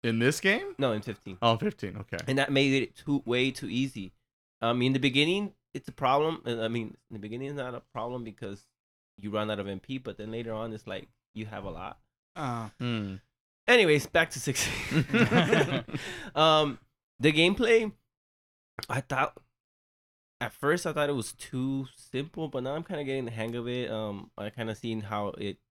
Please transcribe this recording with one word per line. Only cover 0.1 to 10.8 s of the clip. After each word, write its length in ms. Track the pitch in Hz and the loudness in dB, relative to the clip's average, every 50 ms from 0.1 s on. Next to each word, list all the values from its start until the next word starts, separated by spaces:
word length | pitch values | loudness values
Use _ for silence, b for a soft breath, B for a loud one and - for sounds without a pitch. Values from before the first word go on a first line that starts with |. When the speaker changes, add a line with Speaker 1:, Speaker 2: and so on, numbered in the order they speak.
| 113 113 | 2 4
Speaker 1:
this 200 | 120 135 151 - | 4 4 2 4
game? 340 | - 190 208 254 392 403 370 - | 2 2 2 2 -2 -8 -4 -2
Speaker 2:
No, 140 | 139 127 | 0 0
in 100 | 110 110 | 0 -2
fifteen. 340 | - 123 104 - _ 98 92 - | -4 -8 -12 -10 _ -14 -6 2
Speaker 1:
Oh, 140 | 117 117 113 107 | 4 4 4 4
fifteen, 380 | - - - - - 95 95 104 | 0 -4 -4 -4 -8 -8 -8 -10
okay. 180 | 101 _ 98 87 - | -10 _ -8 -6 -4
Speaker 2:
And 120 | - 135 139 | 0 0 0
that 120 | 139 - | 2 2
made 320 | 139 135 143 139 135 135 | 4 4 4 4 4 2
it 140 | 117 - _ | 0 -2 _
too, 260 | - - - 143 135 - | -12 -4 -2 -2 -2 0
way 240 | 110 120 123 131 135 | 0 0 2 2 0
too 180 | 131 - 143 98 | -2 -4 -8 -4
easy. 440 | 101 123 135 135 - 110 95 92 _ _ _ _ _ _ _ _ _ _ | -2 -2 -2 -2 -4 -10 -12 -12 _ _ _ _ _ _ _ _ _ _
Um, 180 | 117 117 120 123 | 0 0 2 4
in 140 | 123 131 135 | 4 4 4
the 40 | 135 | 4
beginning, 540 | 127 139 123 139 147 165 185 202 208 196 - _ _ _ - | 2 4 4 4 4 4 2 0 -2 -4 -8 _ _ _ -12
it's 140 | 143 - - | -12 -10 -10
a 40 | |
problem. 480 | - - 139 127 135 143 151 160 165 - - | -8 -2 2 2 4 4 2 2 -2 -2 -4
Uh, 160 | 120 120 113 | -4 -4 -2
I 60 | 110 113 | -2 -2
mean, 280 | 113 120 110 107 - _ _ _ | -2 -2 -4 -6 -10 _ _ _
in 40 | 113 | -14
the 40 | 104 | -12
beginning, 300 | 98 107 110 123 135 139 | -10 -8 -8 -8 -8 -8
it's 80 | 143 143 | -8 -8
not 160 | 127 127 120 | -8 -8 -10
a 60 | 113 _ _ | -12 _ _
problem 320 | _ 120 110 120 123 123 120 | _ -8 -6 -6 -6 -6 -8
because 400 | 110 101 _ 117 98 101 - _ _ _ _ _ _ _ _ _ _ _ - | -10 -10 _ -10 -10 -10 -12 _ _ _ _ _ _ _ _ _ _ _ -12
you 120 | 98 104 | -8 -2
run 200 | 101 107 107 107 | -2 0 0 0
out 100 | 107 101 | -2 -4
of 80 | 98 98 | -4 -6
M 120 | 98 92 | -6 -8
P, 180 | - - 131 131 | -8 -8 -8 -8
but 180 | 127 120 95 | -8 -10 -10
then 140 | - 107 110 | -10 -10 -8
later 240 | 110 117 117 113 110 | -8 -8 -6 -6 -6
on, 180 | 107 113 117 | -6 -6 -8
it's 140 | 110 107 | -8 -10